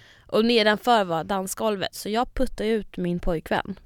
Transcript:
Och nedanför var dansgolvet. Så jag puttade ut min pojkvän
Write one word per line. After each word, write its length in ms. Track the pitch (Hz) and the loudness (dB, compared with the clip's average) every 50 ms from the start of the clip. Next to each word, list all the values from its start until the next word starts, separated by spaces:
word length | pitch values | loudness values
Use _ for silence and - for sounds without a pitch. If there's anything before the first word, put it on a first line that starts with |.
| - - - _ _ | -20 -20 -20 _ _
Och 180 | - - 208 220 | -2 0 2 4
nedanför 600 | 233 240 226 214 214 214 208 - 247 240 220 196 | 4 6 6 6 4 2 2 4 4 4 4 4
var 200 | 180 165 165 156 | 2 -2 -4 -2
dansgolvet. 720 | 190 202 190 190 190 - - 220 220 208 190 170 - - | -2 -4 -4 -4 -6 -6 -4 -2 -2 -2 -2 -4 -6 -8
Så 140 | - - 202 | -8 -8 -4
jag 260 | 208 226 254 - - | -2 -2 -4 -2 0
puttade 340 | - 262 240 - - 202 214 | 0 0 0 0 -4 -2 -2
ut 280 | 226 214 196 - - | -2 -2 -2 -6 -6
min 240 | - 180 175 175 175 | -4 -4 -2 -2 -2
pojkvän 580 | - - 175 160 - - 220 185 - - 190 - - | -2 -2 -2 -2 -2 -2 -2 -2 -2 -4 -8 -14 -14